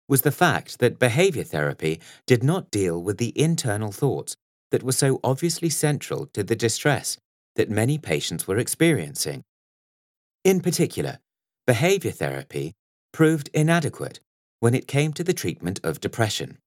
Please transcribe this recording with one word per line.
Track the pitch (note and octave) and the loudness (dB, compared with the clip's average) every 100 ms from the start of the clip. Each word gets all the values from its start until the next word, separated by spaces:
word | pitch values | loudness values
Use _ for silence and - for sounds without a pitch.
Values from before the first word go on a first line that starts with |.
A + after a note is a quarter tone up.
| - | -2
was | C#3 | 0
the | D3 | 2
fact | - F3 F#2+ - - | 2 2 2 -4 0
that | A#2+ - | 0 2
behavior | B2 A#2 G3 B2 | 0 4 2 2
therapy | E2 D#2 D2 C#2 D#2 D#2+ - - - | -4 -2 -2 -2 -4 -4 -8 -8 2
did | B2 | 2
not | C3 F3+ - | 2 0 -2
deal | G#2 F#2 E2+ | -2 0 -2
with | F2+ G2 | -4 -4
the | A#2+ - | -4 0
internal | D#3 E3 A2+ G#2 G#2+ | 0 2 -2 -4 -4
thoughts | G2 C#3 D#2 - - _ _ - A2+ | -2 -2 -2 -6 -14 _ _ -4 -2
that | |
were | A#2+ | 0
so | B2+ C#3 C3 | 2 2 2
obviously | B2 C3 E3+ E3 E3+ | 0 0 -2 0 -2
central | - D3+ C#3+ - C#2 - | 0 0 0 -4 -8 -6
to | - | -6
the | F#2+ | -2
distress | A2 A#2 - D3+ B2 - - _ _ _ | 0 0 2 2 2 -2 -10 _ _ _
that | - - | -2 0
many | G#2 A#2+ - | 2 0 0
patients | - D2+ - E2 - | -2 -2 -2 -6 -2
were | G2+ | -2
experiencing. | - - E3 B2+ D2 C2+ D#2 C#2+ - _ _ _ _ _ _ _ _ _ | -2 2 2 2 -2 -6 -6 -8 -14 _ _ _ _ _ _ _ _ _
In | F#3 F#3 | 2 4
particular, | F#3 E3+ - - C#2+ - _ _ _ _ - | 2 0 0 0 -6 -8 _ _ _ _ 0
behavior | A#2 E3+ G3 G#2+ | 2 4 2 0
therapy | - D2 C2+ - D2 D2 - _ _ _ | -4 -6 -6 -8 -6 -6 -10 _ _ _
proved | - D#3+ D#3+ C#3 | 2 4 4 -2
inadequate | D#3 D#3 E3+ C#3 - C#2 - _ _ _ - | 0 2 2 0 -6 -12 -12 _ _ _ 0
when | A#2 | 2
it | B2 - | 2 0
came | C#3 D3+ | 0 0
to | D3 | -2
the | F3 | -2
treatment | F3 F2+ - E2+ F#2+ | -2 -2 -4 -6 -4
of | D#2+ D#2 | -6 -4
depression. | F#2+ - G#2+ - B1+ - | -6 -2 -2 -2 -8 -14